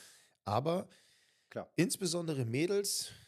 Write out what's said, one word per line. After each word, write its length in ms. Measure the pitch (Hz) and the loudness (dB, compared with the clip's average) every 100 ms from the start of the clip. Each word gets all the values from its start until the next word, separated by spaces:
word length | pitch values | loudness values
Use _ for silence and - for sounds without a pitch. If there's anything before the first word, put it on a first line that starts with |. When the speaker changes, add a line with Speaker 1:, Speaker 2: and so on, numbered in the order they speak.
| - - - _ - | -20 -20 -20 _ 0
Speaker 1:
Aber 420 | 107 147 175 - - - _ _ _ - | 2 2 -2 -4 -14 -20 _ _ _ -12
Speaker 2:
Klar. 200 | 117 - - | -10 -4 2
Speaker 1:
insbesondere 680 | 180 - 185 170 165 143 117 | 2 2 -2 -2 -2 -2 0
Mädels, 680 | 127 175 202 202 - - - | 2 2 2 2 -2 -4 -10